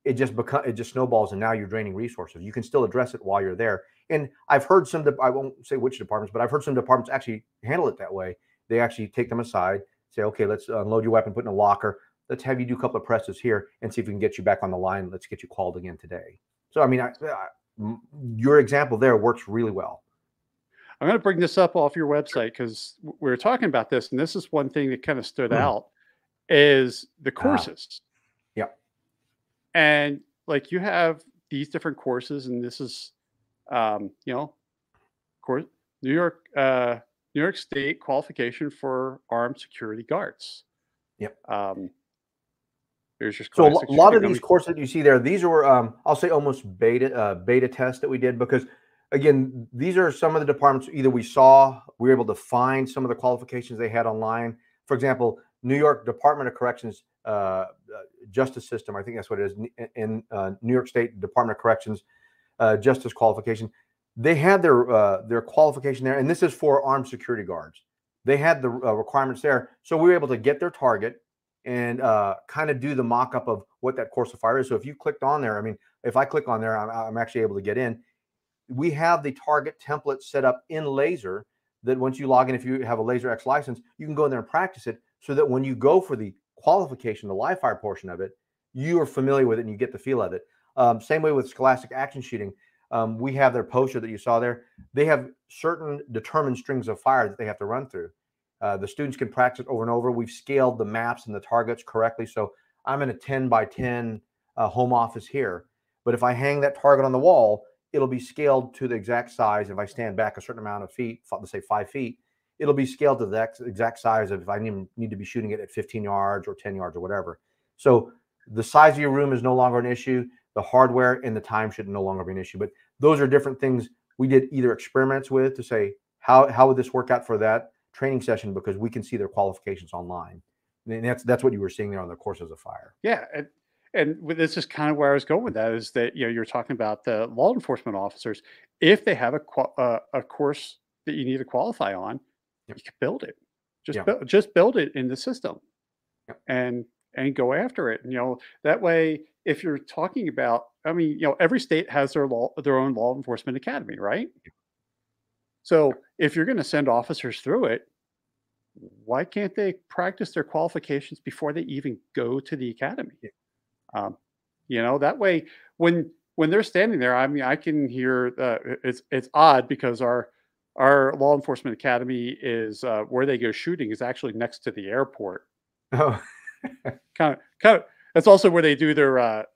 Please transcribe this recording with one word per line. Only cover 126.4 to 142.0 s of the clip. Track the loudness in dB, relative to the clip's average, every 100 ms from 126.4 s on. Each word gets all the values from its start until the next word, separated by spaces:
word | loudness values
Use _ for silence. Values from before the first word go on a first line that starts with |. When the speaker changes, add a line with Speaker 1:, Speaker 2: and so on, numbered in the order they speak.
| 8
Speaker 1:
how | 6 6
would | 6
this | 0
work | -2 0
out | 0 0
for | 0
that | 2 0 -4 _ _
training | -6 -4 -2
session?" | -2 -4 -4
Because | -8 -6 -6
we | -6
can | -8
see | -8 -6
their | -4
qualifications | -2 -2 -4 -10 -10 -12
online. | -14 -10 -12 -14 -18 _ _ _ _ -12
And | -6
that's, | -4 -2
that's | 0 2
what | 2
you | 0
were | -4
seeing | -6 -8
there | -8
on | -10
the | -10
courses | -10 -10 -12
of | -18
fire. | -18 -18 -20 _
Speaker 2:
Yeah. | -4 -4 -4
And, | -12 -14 _ _ _ _
and | -2 -2 -2
with, | -6 -2
this | -2 -2
is | -8
kind | -4 -2
of | 2
where | 2
I |
was | 2
going | 2 -2
with | -2
that, | -2 -2
is | -4 -4
that, | -2 -2 -2
you | -4
know, |
you're | -4
talking | -6 -6 -6
about | -4 -4 -4
the | -4 -4 -4
law | 2 2
enforcement | 2 -4 -6 -6 -6
officers. | -6 -8 -10 -10 _ -20 _ _
If | 4 6
they | 2
have | -2 -2
a | -4
qua-, | -4 -4 -4 -2
uh, | -2 -2 -4
a | -8
course | -8 -4 -4 -4 -10 -20 _ _ -10
that |
you | -8
need | -6 -6
to |
qualify | -4 -4 -4 -4 -6
on, | -6